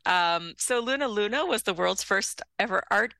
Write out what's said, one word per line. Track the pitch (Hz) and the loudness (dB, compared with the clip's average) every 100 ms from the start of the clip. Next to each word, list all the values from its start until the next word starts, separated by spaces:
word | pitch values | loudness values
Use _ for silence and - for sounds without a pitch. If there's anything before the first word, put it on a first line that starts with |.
| - | 0
Um, | 180 175 170 170 - | 2 2 0 -4 -6
so | - 247 | -2 0
Luna | 233 277 277 | 0 0 0
Luna | 208 208 254 349 | 0 0 0 0
was | 233 | -2
the | - 170 | -2 0
world's | 180 190 | 0 0
first | - 196 - - - - | 0 0 -2 -8 -10 -4
ever | 196 185 - | -2 0 0
art | 202 226 - | 0 0 -2